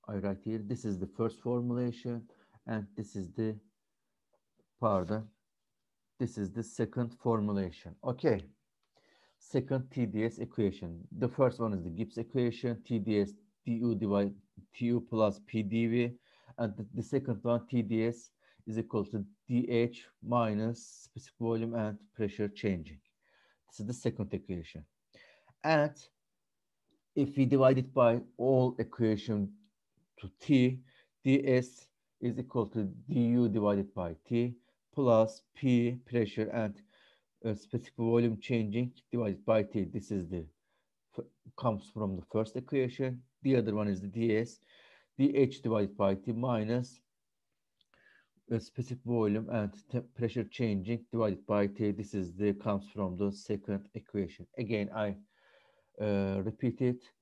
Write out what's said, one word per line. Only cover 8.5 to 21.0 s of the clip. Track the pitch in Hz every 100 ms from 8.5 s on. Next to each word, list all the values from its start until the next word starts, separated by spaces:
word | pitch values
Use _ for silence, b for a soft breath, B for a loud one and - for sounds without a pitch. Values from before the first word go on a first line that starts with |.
| _ _ _ _ b b b b b
second | - 135 127 135 131
T | - 113
D | 107 113
S | 113
equation. | - - 101 95 87 85 - -
The | 123
first | - 131 123
one | 117
is | 101
the | 85
Gibbs | 85 110 -
equation, | - 135 123 110 127 117 -
T | 117
D | 98 104
S, | 101 - _ _ -
D |
U | 117 120 107
divide, | 107 101 101 101 _ - -
T | - 120
U | 120 120
plus | 110 107 101 -
P | 113
D | 101 113 117
V, | 117 120 120 b b b b
and | 117 104
the, | 104
the | -
second | 113 139 131 107
one, | 120 117 117
T | 123
D | 104 110 113
S | 120 - _ b b -
is | 110
equal | 113 113 101
to | 110 101 _ _
D | 120 123
H | 120 120 120 - _
minus | - 120 113 104 110 117 - -